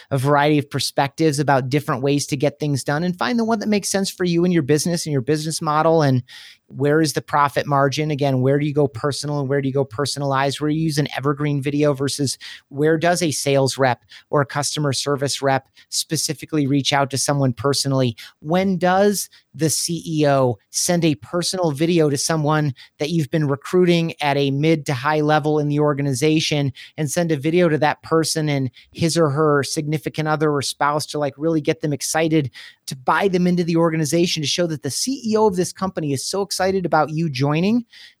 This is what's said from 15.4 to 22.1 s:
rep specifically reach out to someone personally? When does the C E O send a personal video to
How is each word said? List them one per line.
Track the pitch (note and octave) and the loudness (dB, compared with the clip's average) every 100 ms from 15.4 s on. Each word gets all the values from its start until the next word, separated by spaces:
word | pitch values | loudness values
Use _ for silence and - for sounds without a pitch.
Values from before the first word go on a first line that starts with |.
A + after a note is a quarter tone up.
rep | C3+ C3+ - _ _ | 0 0 -2 _ _
specifically | - - D#3+ - C#3+ D#3 D#3 C3+ | -8 -4 -4 -4 -8 -4 -2 0
reach | C#3+ C3 | 0 2
out | C#3 C#3 | 0 0
to | C3 | -2
someone | - C#3+ C3+ | 0 2 0
personally? | - C#3 C3+ C3+ C3+ B2+ - - - | 0 0 0 0 0 0 -2 -12 -14
When | D3+ F3+ G3 F3+ | -2 0 0 0
does | F3+ F#3 G#3 G3 - - _ | 2 4 2 2 -6 -14 _
the | C3+ D#3 | -4 -2
C | - - E3+ E3+ | 0 -4 -6 -4
E | D#3 D3 | 0 2
O | C#3 B2+ A#2 _ | 4 2 -2 _
send | - - F3 E3 | -4 0 2 2
a | C#3+ | 0
personal | - F3 E3 F#3+ E3+ | -4 -4 -4 -2 -2
video | C#3 E3+ F3 | 0 2 2
to | D3+ | 2